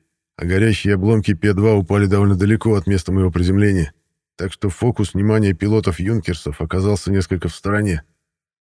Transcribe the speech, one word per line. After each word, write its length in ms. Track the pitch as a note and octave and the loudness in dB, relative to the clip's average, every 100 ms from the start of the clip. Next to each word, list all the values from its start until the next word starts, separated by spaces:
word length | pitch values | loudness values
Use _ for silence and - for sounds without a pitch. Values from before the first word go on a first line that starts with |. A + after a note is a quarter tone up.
| _ _ _ - | _ _ _ -8
а 80 | |
горящие 500 | F2 F#2+ A2+ G2+ G2 | -2 2 2 2 0
обломки 400 | G2 G2+ A2+ G#2+ | 0 2 2 0
П 180 | F2+ G#2 | 0 0
два 220 | F#2+ A2 | 2 2
упали 320 | G#2 F2+ G2+ G2 | 2 2 2 2
довольно 300 | G2+ G2+ F#2 | 4 2 2
далеко 380 | G#2 A2 A2+ | 2 2 2
от 120 | G2+ F#2+ | 0 0
места 240 | F#2+ - | -2 0
моего 220 | F#2+ F#2 | 0 0
приземления, 600 | F2 F2 G2 G#2 F#2 D#2 - _ _ _ - | 0 0 2 2 2 -2 -8 _ _ _ -12
так 160 | F#2 | -12
что 180 | - G2+ | -6 -6
фокус 440 | - A#2+ A2 G2+ | -2 -2 0 -2
внимания 380 | F#2+ G#2 A2 G2+ | -2 2 2 2
пилотов 460 | F2 G#2 A2 F2 E2 | 0 0 0 0 -2
«Юнкерсов» 640 | F#2+ A2+ E2+ E2+ D#2 D2+ | -2 -4 -4 -6 -8 -8
оказался 500 | D#2+ F#2 G2+ G2+ F#2 | -4 -2 -2 -2 -2
несколько 380 | G2 - F2+ E2 | -2 -2 -4 -6
в 80 | - | -6
стороне. 480 | G2 G#2 G#2 D#2 - _ _ _ _ _ | -4 -2 -2 -4 -8 _ _ _ _ _